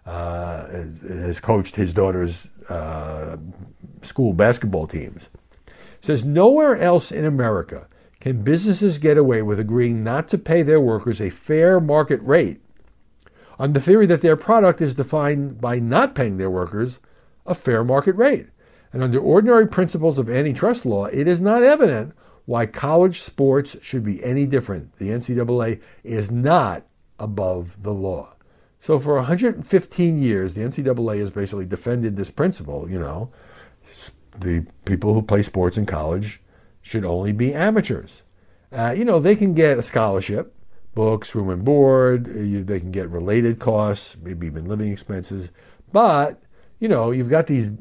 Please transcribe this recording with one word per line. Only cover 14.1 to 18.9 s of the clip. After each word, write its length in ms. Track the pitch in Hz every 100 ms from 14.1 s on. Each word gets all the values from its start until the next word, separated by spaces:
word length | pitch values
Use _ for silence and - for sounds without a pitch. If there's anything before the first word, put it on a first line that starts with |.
| 165
their 140 | 170 156
product 460 | - 226 190 -
is 120 | 156
defined 640 | 131 131 156 143 147 139 113
by 200 | 120 123
not 360 | 117 143 277 269
paying 220 | 120 95
their 120 | 95
workers 500 | 92 87 101 123 127 _ _ _ _ -
a 100 | 175
fair 280 | - 117
market 320 | 120 135 165 185
rate. 320 | 262 277 - _ _ _ _